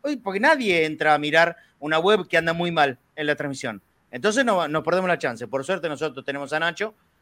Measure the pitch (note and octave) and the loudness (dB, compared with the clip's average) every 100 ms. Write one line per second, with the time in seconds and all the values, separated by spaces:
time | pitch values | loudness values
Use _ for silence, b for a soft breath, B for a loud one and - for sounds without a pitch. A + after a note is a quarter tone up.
0 | C#4+ C#4+ G3 G3 C4+ D4+ A3 E3+ D#3 D#3 | -6 -6 -4 0 2 2 2 2 0 0
1 | D#3 D3 D3 D#3+ E3+ E3 b _ D3 D#3+ | 2 2 4 4 4 0 b _ -2 0
2 | F3+ G#3+ F3+ E3+ E3 E3+ F3 E3 C#3+ B2 | 4 2 2 0 0 -2 -2 2 0 0
3 | _ - D3+ C#3+ C#3+ C3+ B2+ G#2 - _ | _ -6 -2 -2 -4 -6 -8 -10 -16 _
4 | _ B2 G3 A3 B3 F#3+ D3+ D#3 - F3+ | _ -4 0 2 2 2 0 -2 0 0
5 | F#3 E3+ C#3+ A2+ A#2 C3 C3+ F#3 D#3+ C#3 | 2 0 -2 -6 -6 -4 -2 -4 -4 -4
6 | D#3 C3+ C3 C#3+ C#3 D3+ E3 E3+ G#3+ - | -6 -6 -8 -8 -4 -2 -2 -2 -8 -10
7 | _ _ | _ _